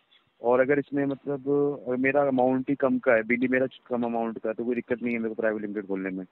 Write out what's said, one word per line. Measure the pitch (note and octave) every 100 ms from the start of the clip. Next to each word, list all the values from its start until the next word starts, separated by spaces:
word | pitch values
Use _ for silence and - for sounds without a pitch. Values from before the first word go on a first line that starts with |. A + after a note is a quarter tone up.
| _ _ _ _
और | A#2 B2+
अगर | C3 C#3+
इसमें, | - C#3+ C#3
मतलब, | C3 C#3 C#3+ C3 C#3+ C#3+ C#3 A#2+
अगर | B2+
मेरा | C3+ C#3
amount | C#3+ C3 B2+ C3 C3
ही |
कम | C#3 C3+ B2+
का | C3
है, | A2+
बीडी | A2 A#2+ B2+
मेरा | B2+ C3
कम | - - A#2+
amount | A#2 A#2 A2+ A2
का | A2
है, |
तो | A2
कोई | A#2+
दिक्कत | A#2 - A#2
नहीं | A#2+
है | A#2
मेरे | A2+
को | A2
private | A2+ G#2+
limited | G#2 G#2 F#2
खोलने | F#2+ F#2+
में। | F#2 F#2